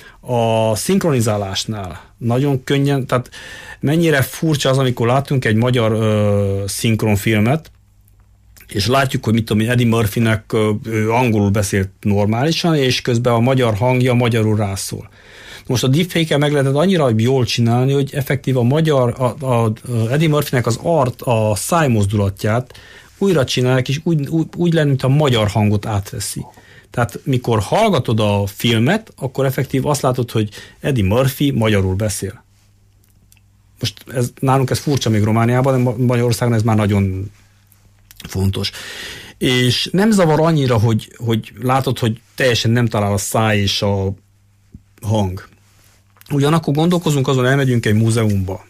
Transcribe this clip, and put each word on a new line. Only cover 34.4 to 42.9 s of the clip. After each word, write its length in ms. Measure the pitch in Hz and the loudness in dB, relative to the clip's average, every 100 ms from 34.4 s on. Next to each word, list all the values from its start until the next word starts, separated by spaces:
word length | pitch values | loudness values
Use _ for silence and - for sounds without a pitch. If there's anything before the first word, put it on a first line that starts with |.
nálunk 300 | 139 131 127 | 0 0 0
ez 80 | 123 | -2
furcsa 320 | - 139 117 | -2 -2 0
még 120 | 107 | 0
Romániában, 540 | 107 110 117 127 131 131 | 2 2 2 2 2 0
de 60 | |
Ma-, 240 | 123 113 123 | 0 0 0
Magyarországon 480 | 123 120 113 120 | 2 0 0 0
ez 80 | 117 | 0
már 140 | 113 107 | 2 2
nagyon 540 | 104 101 98 95 95 - _ _ _ _ _ _ _ - - | 2 2 0 -2 -8 -14 _ _ _ _ _ _ _ -20 -10
fontos. 420 | 95 95 101 101 - - - - - - - | -2 -2 -2 -6 -8 -16 -14 -14 -16 -18 -4
És 500 | 131 127 123 120 - | 0 2 2 0 -2
nem 180 | 170 220 | 0 2
zavar 300 | 208 165 151 | 4 4 4
annyira, 380 | 160 160 131 117 | 4 2 2 2
hogy, 340 | 113 110 - - | 2 0 -2 -8
hogy 360 | 117 113 - - | -2 -2 -4 -6
látod, 360 | 127 135 135 117 | -2 0 0 -2
hogy 220 | 117 113 _ | -2 -4 _
teljesen 360 | - 135 - 113 | -2 0 2 2
nem 160 | 120 | 2
talál 260 | 117 | 2